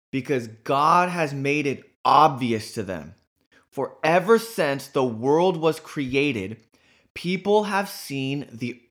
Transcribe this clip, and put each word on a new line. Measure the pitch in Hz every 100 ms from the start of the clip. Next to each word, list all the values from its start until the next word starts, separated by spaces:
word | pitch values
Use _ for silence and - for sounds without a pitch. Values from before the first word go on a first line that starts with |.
| _
because | 135 131 135 117
God | 110 - 139 151 175 180
has | 175 156
made | 139 139 147 143
it | 123 - _
obvious | 127 135 151 135 123 110 107
to | -
them. | 95 90 73 98 _ _ _ _ _
For | - 135 -
ever | 156 175 180 226
since | 226 - 156 139 -
the | 147
world | 131 110 127 151 180 170
was | 160 151
created, | - - 135 135 147 117 95 110 _ _ _ _ _
people | - 175 185 196 208
have | 202 202 196
seen | - - 139 135 139 -
the | 117 123 120 _